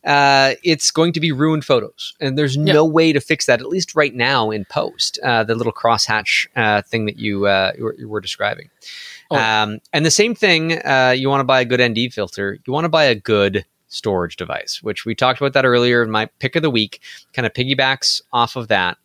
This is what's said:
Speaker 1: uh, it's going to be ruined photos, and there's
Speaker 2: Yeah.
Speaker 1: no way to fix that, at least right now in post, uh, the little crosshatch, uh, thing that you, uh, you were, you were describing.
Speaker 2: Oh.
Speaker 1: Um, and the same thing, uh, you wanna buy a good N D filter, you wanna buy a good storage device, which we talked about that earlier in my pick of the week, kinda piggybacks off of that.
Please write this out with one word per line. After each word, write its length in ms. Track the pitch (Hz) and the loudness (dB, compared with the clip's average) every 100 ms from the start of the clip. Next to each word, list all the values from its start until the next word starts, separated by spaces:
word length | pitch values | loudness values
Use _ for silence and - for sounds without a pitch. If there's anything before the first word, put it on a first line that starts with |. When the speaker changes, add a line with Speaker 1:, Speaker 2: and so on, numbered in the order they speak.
| 156 | 2
Speaker 1:
uh, 480 | 143 143 139 135 127 | 4 6 6 4 2
it's 260 | 170 156 - | 0 0 0
going 200 | - 170 | 2 0
to 60 | 165 | 2
be 140 | 160 | -2
ruined 320 | 135 156 156 - | 0 2 0 2
photos, 480 | 127 104 _ - - | 0 0 _ -16 -6
and 160 | 139 131 | -4 0
there's 180 | 147 135 | 0 0
Speaker 2:
Yeah. 180 | 151 | 4
Speaker 1:
no 120 | 151 160 | 4 4
way 260 | 156 165 | 4 4
to 80 | 143 | 2
fix 260 | - 156 - | 0 -2 2
that, 120 | 120 | 0
at 80 | 127 | 0
least 260 | 185 175 | -4 -2
right 220 | 156 147 123 | 0 -2 0
now 360 | 120 135 110 | 0 2 0
in 120 | 107 98 | -2 -6
post, 540 | - - - - - | -4 -4 -4 -6 -4
uh, 200 | 135 117 | 0 0
the 120 | 110 113 | 0 -2
little 180 | 117 | -2
crosshatch, 720 | - 117 110 - 110 101 - - - | 0 0 2 0 -2 0 -2 -2 -2
uh, 260 | 110 104 | 0 0
thing 220 | - 113 107 | 0 -4 -4
that 120 | 101 | -4
you, 280 | 110 101 101 | -6 -2 0
uh, 280 | 95 95 - | 2 0 -2
you 60 | |
were, 120 | 113 - | -8 -8
you 100 | 110 | -8
were 140 | 107 | -8
describing. 480 | 98 - 101 110 - _ - - - - _ | -8 -6 -4 -6 -14 _ -20 -20 -18 -20 _
Speaker 2:
Oh. 40 | 147 | -2
Speaker 1:
Um, 420 | 113 110 107 107 _ | 0 0 0 -6 _
and 140 | 147 156 | -2 0
the 60 | |
same 220 | - 220 | 0 -2
thing, 460 | 233 202 165 160 165 - | 0 2 2 0 -4 0
uh, 280 | 135 127 131 | 2 4 2
you 120 | 135 | 0
wanna 140 | 139 | 0
buy 160 | 127 131 | 2 2
a 60 | 123 | 2
good 160 | 123 | 2
N 120 | 123 | 2
D 140 | 110 123 | 0 -4
filter, 480 | - 95 - 98 - - | -4 -8 -4 -6 -6 -6
you 60 | |
wanna 180 | 139 165 | -4 2
buy 140 | 160 143 | 2 4
a 100 | 110 | 0
good 500 | - 107 101 98 - _ _ | 0 2 2 0 -8 _ _
storage 460 | - 113 95 87 - | -8 -4 -2 -4 -8
device, 440 | 85 - - - | -8 -8 -8 -10
which 220 | 107 101 113 | -8 -8 -8
we 100 | 113 | -2
talked 240 | 127 123 | 0 0
about 120 | 139 | 0
that 120 | 135 131 | 2 2
earlier 380 | 123 120 120 | 4 4 2
in 80 | 113 | 2
my 160 | 107 110 _ | 0 -4 _
pick 160 | 131 165 | -4 0
of 60 | |
the 80 | 156 | 0
week, 320 | 120 104 - - - _ | 0 -2 -6 -20 -20 _
kinda 160 | - 117 | -4 -4
piggybacks 720 | - 127 135 131 131 - - _ | -4 -2 0 0 0 -2 -4 _
off 240 | 120 117 131 | -2 -2 -2
of 140 | 113 | 0
that. 280 | 104 90 - | 0 0 -4